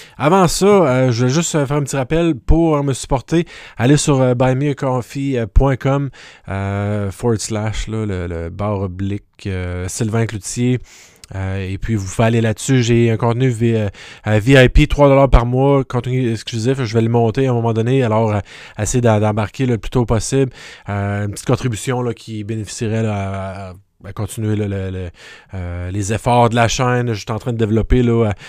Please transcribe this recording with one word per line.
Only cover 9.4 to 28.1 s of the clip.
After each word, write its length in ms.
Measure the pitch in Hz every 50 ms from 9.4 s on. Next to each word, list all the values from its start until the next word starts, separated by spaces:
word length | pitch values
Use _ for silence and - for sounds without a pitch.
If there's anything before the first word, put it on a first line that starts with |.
| -
euh, 400 | 101 92 92 90 90 90 90 90 90
Sylvain 360 | - - 123 110 104 113 113
Cloutier. 540 | 107 - 101 - - - 123 123 123 127 117 - - - - - - _ _ - - -
Euh, 340 | 98 95 95 95 98 95 92
et 80 | 95
puis, 180 | 98 - - 113
vous 120 | 101 95
pouvez 220 | 95 - - 117 113
aller 120 | 117 117
là-dessus. 420 | 113 110 107 - - - 135 127 117
J'ai 280 | 110 120 117 117 117
un 80 | 110 107
contenu 300 | 123 117 117 117 131 131
V-, 300 | 120 107 117 117 113 110
euh, 100 | 107 98 - - - - - - - 107
euh, 100 | 107 107
V 260 | 104 127 139 135 127
I 40 | 123
P, 160 | - - 151
trois 220 | 143 - - 147 139
dollars 200 | 135 139 139 131
par 160 | 131 131 117
mois, 400 | 123 123 127 135 139 143 135 131
contenu 480 | - - 123 113 127 127 127 127 117 113
exclusif. 500 | 107 - - - 113 107 123 135 135 131
Je 120 | 107 113
vais 80 | 117 113
le 80 | 113
monter 380 | 117 120 117 113 104 135 135 131
à 20 |
un 40 | 123
moment 200 | 117 113 117 110
donné. 280 | 113 113 120 131 135 127
Alors, 300 | 113 107 110 113 107 104
euh, 60 | 101 98 - - - - - - -
essayez 220 | 107 - - 127 120
d'a-, 180 | 117 107 104
d'embarquer 460 | 107 107 104 110 107 98 - - 135
le 100 | 123 120
plus 140 | 104 - -
tôt 160 | - 131 120
possible. 460 | 107 120 107 - - 135 135 135 131 - - - - - - - -
Euh, 380 | 101 101 101 101 101 101 104
une 60 | 104 101
petite 140 | - -
contribution, 540 | - 131 - - 127 110 98 - 135 127 123
là, 140 | 123 120 113
qui 300 | - - - 110 107 104
bénéficierait, 580 | 104 110 110 104 98 - - 117 107 110 110 113
là, 120 | 107 104
à, 560 | 101 98 98 98 98 95 95 95 98 98 92
à, 20 | 90 92 _ _ _ _ -
à 80 | 92 95
continuer 420 | - 107 95 - - 110 107 107
le, 140 | 104 107 101
le, 220 | 101 98 95 95
le, 200 | 95 92 92 85 - - - - - - - _ -
euh, 360 | 95 90 87 85 87 90 90
les 220 | 92 104 98 92 113
efforts 380 | - - 131 120 123 120 117
de 40 | 110
la 140 | 120 117 110
chaîne. 440 | - - 131 123 123 123 120 120 113
Je 60 | 98
suis 140 | - - 113
en 80 | 104
train 120 | - 127 117
de 60 | 110
développer, 460 | 113 101 107 110 98 - - 127 123
là, 240 | 117